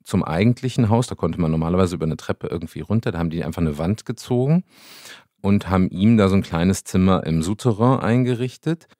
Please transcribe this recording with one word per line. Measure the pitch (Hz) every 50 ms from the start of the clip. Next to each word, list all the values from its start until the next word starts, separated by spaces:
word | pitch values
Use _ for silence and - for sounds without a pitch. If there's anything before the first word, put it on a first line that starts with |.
| _
zum | - - 92 -
eigentlichen | - 78 87 104 117 120 - 131 131 - 131 117 101
Haus. | 117 117 117
Da | - 92
konnte | - 87 82 82 82
man | 85 80
normalerweise | 80 80 80 82 90 92 95 85 90
über | 73 80
eine | 80 76
Treppe | - - - - - -
irgendwie | - - 87 - - - 85
runter. | 76 - 104 113 - 117
Da | 87 82
haben | 85 82
die | 80 85 64
einfach | 78 - 90
eine | 85 78 73
Wand | 73 82 87 113 - -
gezogen | - 117 - - - 127 123 131 143 165 180 - - _ _ - - - - - - - - _ _ _ _ -
und | 98 101 101 - 87
haben | 95 92 92 -
ihm | - 92 101 113 117
da | 107 98
so | 95 98
ein | 98
kleines | - - 85 82 87 95 95 - -
Zimmer | - - 92 92 95 92 82 -
im | - 82 80 78
Souterrain | 90 113 - - 123 104 107 117 127 135 -
eingerichtet. | - 104 117 127 127 123 123 113 127 120 - - _ 156 170 165 _ _ -